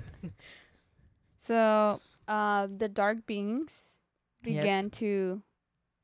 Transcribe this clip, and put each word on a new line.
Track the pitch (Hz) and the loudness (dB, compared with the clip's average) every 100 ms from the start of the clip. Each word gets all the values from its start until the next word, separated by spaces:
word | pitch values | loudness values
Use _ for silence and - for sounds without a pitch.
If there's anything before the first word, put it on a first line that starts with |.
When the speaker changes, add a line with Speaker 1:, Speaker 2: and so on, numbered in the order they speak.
| - - 185 - - - _ _ _ _ _ _ _ _ | -6 -14 -14 -14 -20 -20 _ _ _ _ _ _ _ _
Speaker 1:
So, | - 226 220 214 214 202 - _ - | 0 4 6 6 4 0 -6 _ -4
uh, | 214 208 202 196 | -2 2 2 0
the | 196 220 | -2 -4
dark | 202 202 226 - | 0 0 0 -4
beings | 202 202 247 311 - - _ _ _ _ _ - | -6 -4 -4 -6 -12 -20 _ _ _ _ _ -4
Speaker 2:
Yes. | 151 | 0
Speaker 1:
began | 202 190 202 | 2 0 -2
to | - 214 196 185 202 - _ _ _ _ _ | -4 -2 0 -2 -4 -10 _ _ _ _ _